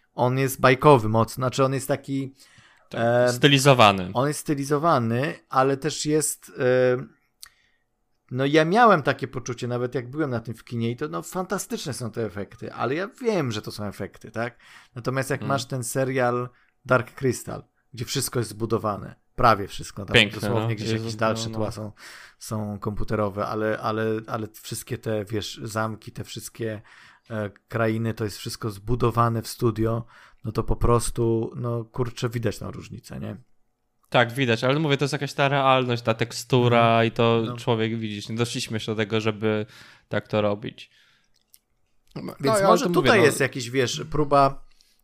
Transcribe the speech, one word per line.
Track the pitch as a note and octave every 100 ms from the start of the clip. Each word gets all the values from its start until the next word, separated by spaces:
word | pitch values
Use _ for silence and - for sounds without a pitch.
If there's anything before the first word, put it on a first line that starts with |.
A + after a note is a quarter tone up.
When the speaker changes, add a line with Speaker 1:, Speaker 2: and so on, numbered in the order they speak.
| _
Speaker 1:
on | - B2+ C3
jest | C3+ C3
bajkowy | C3 C3 D#3 C3+ G#2+
mocno, | A2 A2
znaczy | - C3 B2
on | C3+
jest | C3+ -
taki, | C#3 C#3 C3+ C3+ - - - _ _ _
Speaker 2:
Tak, | -
Speaker 1:
e, | A#2 A#2+ B2
Speaker 2:
stylizowany. | B2 C#3+ C#3 C#3 B2+ G#2+ G2 F2+
Speaker 1:
on | G2 C#3+
jest | D3
stylizowany, | - C#3 C#3 D3 E3 D3 A2+ A#2 D3 E3 _
ale | C3+ C3+ C3+
też | D3+ - D3+
jest, | D3+ C#3+ - - F3+
e, | B2+ B2+ B2+ B2+ C#3 _ _ _ - _ _ _ _ _ _ _ _
no | B2+ C#3
ja | D#3
miałem | D#3 G#3 A#3+ F3+
takie | C#3 C3 C#3
poczucie, | C3 - A#2+ B2
nawet | A#2+ B2
jak | C3+ A#2+
byłem | D3 D3+
na | A#2+
tym | A2+
w | A#2
kinie | - A#2+ A#2
i | A#2+
to, | D3+
no | E3
fantastyczne | D#3+ F#3 F3+ F#3+ - A3 D#3+
są | A#2 A#2+
te | A#2+ G#2+
efekty, | G2 G2 - A2
ale | - A#2
ja | D3 F#3+ -
wiem, | A#3+ G3+ C3
że | G#2+
to | -
są | -
efekty, | G#2 - G2 - -
tak? | A2+ A#2+ - - - -
Natomiast | - A2+ C3 C3
jak | C#3
Speaker 2:
Mhm. | A2
Speaker 1:
masz | C#3 -
ten | C3+
serial | A#2+ C#3 C3 C3 B2 B2 B2 - _ _
Dark | B2 B2+ A#2
Crystal, | - C3+ A2 - G#2 - _ _
gdzie | A2+
wszystko | A#2 C#3 - C3
jest | G2+
zbudowane, | G#2 A2 A2+ A2 G2 A2 - _
prawie | - A#2+ G2+ G2
wszystko, | - - -
tam | G2+
Speaker 2:
Piękne, | A#2+ G#2 G#2+
Speaker 1:
dosłownie | G#2 A2 A2+
Speaker 2:
no. |
Speaker 1:
gdzieś | A2 A#2
Speaker 2:
Jezu, | A2+
Speaker 1:
jakieś | A2+ A2
dalsze | A2 A2+
Speaker 2:
no, | A2+
no. | A2
Speaker 1:
tła | G#2+
są, | - G#2+ - - - - _
są | - A2 G#2+ G2+
komputerowe, | - G2+ G#2 G#2+ G#2 G2 -
ale, | A2 G#2+ G#2+
ale, | A#2+ A2 A2 A2 A2
ale | A2+ G#2+ -
wszystkie | - A2+ - A2+
te, | A#2 A2
wiesz, | G2 G#2+ F#2+ -
zamki, | A#2 G#2+ A2 G#2+ -
te | -
wszystkie, | G#2 - - - A2 G#2+ - - - _ _
e, | A2 G#2 G2 _
krainy, | A2+ A2+ A2 A2+
to | A2+
jest | A2 -
wszystko | - - A#2
zbudowane | F#2+ G#2 B2 A#2+ A2+ A#2 A2+
w | G#2
studio, | - A#2+ G#2+ A2 A2+ A#2 - - _
no | A2+
to | A2
po | A2 A#2+
prostu, | A#2+ A#2+ - - A#2 A2+ A2+ -
no | A#2+ A#2+
kurczę, | A2+ - B2 A2 B2
widać | A#2+ A2 -
tą | G2
różnicę, | F2 - G2 - -
nie? | G#2+ G#2+ - _ _ _ _ _ _
Speaker 2:
Tak, | C3+ A#2
widać, | A#2+ C3 A2+
ale | B2+ C#3+
mówię, | D#3+ C#3
to |
jest | C#3+
jakaś | C#3+ C#3
ta | - C#3
realność, | C#3 C3+ C3 B2+ A#2+
ta | A#2
tekstura | A2+ A#2 - - B2+ A#2+ A#2+
Speaker 1:
Mhm. | A#2 A2+ A2+
Speaker 2:
i |
to | G#2+ A#2 A#2 A#2
Speaker 1:
No. | A#2+
Speaker 2:
człowiek, | - A2+ A2+ A2+
widzisz, | A2 G#2 G2+
nie | A2+
doszliśmy | A#2 B2+ - A2
jeszcze | -
do | G#2+
tego, | G#2+ A2
żeby | A2 G#2 A2 G#2+ G#2+ - - - _
tak | G#2 -
to | G#2+
robić. | G#2 G#2 A#2 - - _ _ _ _ _ _ _ _ _ _ _ _ -
No, | - -
Speaker 1:
Więc | - G#3+
Speaker 2:
ja | G3
Speaker 1:
może | F3+ A3+
Speaker 2:
to |
Speaker 1:
tutaj | - -
Speaker 2:
mówię, | A3+
no. | D3+
Speaker 1:
jest | B2
jakiś, | C3+ C#3 A#2
wiesz, | C3 A#2+ - D#3
próba | D3+ C#3+ C#3+ C#3 C3+ - _ _ _